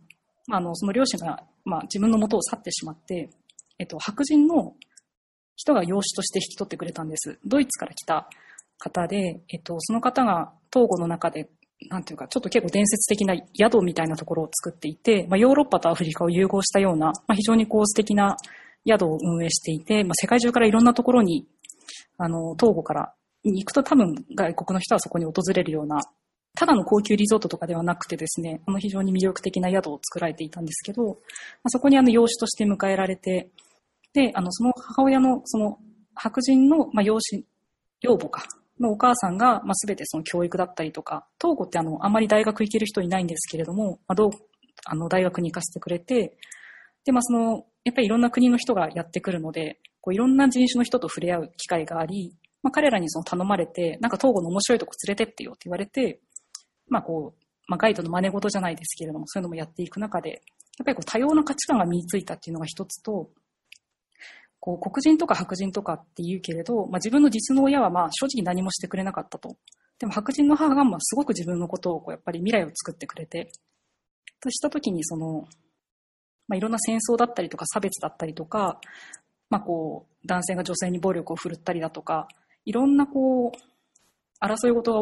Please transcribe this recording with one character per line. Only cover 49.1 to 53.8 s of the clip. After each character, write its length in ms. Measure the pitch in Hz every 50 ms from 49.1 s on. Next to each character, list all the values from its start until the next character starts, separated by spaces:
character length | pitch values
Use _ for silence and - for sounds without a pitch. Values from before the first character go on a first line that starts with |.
て 100 | - 180
く 120 | - 196 180
る 80 | 165
の 120 | 156 160 160
で、 260 | 165 156 156 - - _ - _ _ -
こ 80 | 185
う、 40 | 185
い 20 |
ろ 100 | 202 240
ん 100 | 262 262
な 120 | 269 277 262
人 180 | 240 247 254
種 120 | 247 - 240
の 60 | 233
人 140 | - - 247
と 100 | - 160
触 140 | - 180 175
れ 100 | 175 175
合 60 | 170
う 140 | 156 - -
機 120 | - - -
会 180 | 180 165 156
が 140 | 160 170 165
あ 60 | 160
り、 300 | 165 190 202 180 175 - _ _ _ _ _ -
ま 60 | 254
あ、 20 |
彼 200 | 247 302 302 277
ら 80 | 226 196
に 100 | 170 151
そ 120 | - 160
の 40 | 170
頼 200 | - 180 175 185
ま 120 | 202 202
れ 100 | 180 165
て、 320 | - - 180